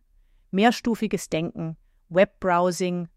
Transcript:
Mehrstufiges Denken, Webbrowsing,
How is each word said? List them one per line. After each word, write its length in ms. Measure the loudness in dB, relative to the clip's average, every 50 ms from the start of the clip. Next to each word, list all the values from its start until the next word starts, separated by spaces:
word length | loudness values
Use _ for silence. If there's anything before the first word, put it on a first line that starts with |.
| _ _ _ _ _ _ _ _ _ -4 0
Mehrstufiges 760 | 4 4 4 4 2 -2 -4 -2 -2 -4 -4 -4 -6 -6 -4
Denken, 480 | -4 -4 -4 -4 -6 -8 -8 -8 -10 -12 _ _ _ _ _ -2
Webbrowsing, 1000 | 2 4 4 2 _ -4 -2 0 2 2 2 0 0 -2 -4 -4 -2 -4 -6 -8 _